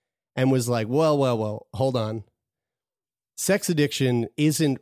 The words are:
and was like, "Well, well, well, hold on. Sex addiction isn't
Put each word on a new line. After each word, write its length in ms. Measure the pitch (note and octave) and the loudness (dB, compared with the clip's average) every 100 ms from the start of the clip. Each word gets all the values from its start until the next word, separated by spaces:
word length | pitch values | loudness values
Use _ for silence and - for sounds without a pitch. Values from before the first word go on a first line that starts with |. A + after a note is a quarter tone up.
| _ _ _ | _ _ _
and 160 | C3 C3 | 0 2
was 180 | C3 A#2+ | 2 0
like, 200 | A#2+ G#2+ | -2 0
"Well, 280 | C#3 D#3+ D3 | 0 2 2
well, 220 | C3+ A#2 | 2 0
well, 280 | G#2+ G#2+ - | -2 -6 -10
hold 200 | - C3+ | -2 0
on. 300 | B2 A2 A2 - _ _ _ _ _ _ _ _ _ _ - | 0 -4 -6 -12 _ _ _ _ _ _ _ _ _ _ -8
Sex 320 | - G3+ - | -2 0 0
addiction 600 | D#3 C#3+ - C3 A#2+ A2+ - | 0 0 0 0 0 -2 0
isn't 440 | D3+ D3+ D3+ C3 | 0 2 0 -2